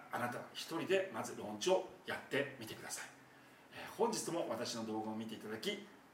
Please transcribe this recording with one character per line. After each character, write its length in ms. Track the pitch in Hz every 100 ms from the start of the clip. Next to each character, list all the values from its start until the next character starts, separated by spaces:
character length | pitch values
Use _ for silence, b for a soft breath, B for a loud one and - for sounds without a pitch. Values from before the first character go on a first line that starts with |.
| -
あ 60 | 123
な 100 | 120
た 100 | -
は 60 | -
一 260 | - - 160
人 80 | 139
で 240 | 190 190
ま 80 | -
ず 120 | - -
ロ 80 |
ー 120 | 202 214
ン 20 |
チ 120 | 180
を 180 | 185 - - -
や 80 |
っ 140 | - -
て 280 | 131 - -
み 60 | 110
て 80 |
く 80 | 113
だ 80 | -
さ 120 | -
い。 20 | - - - B B B B
え 120 | - -
ー、 60 | -
本 160 | 226
日 180 | 165 -
も 160 | 104 -
私 260 | 117 117
の 120 | 117 110
動 140 | 107
画 120 | 107
を 40 | 110
見 80 |
て 100 | 110
い 40 | -
た 100 | 107
だ 80 | 110
き 300 | 196 208 - - -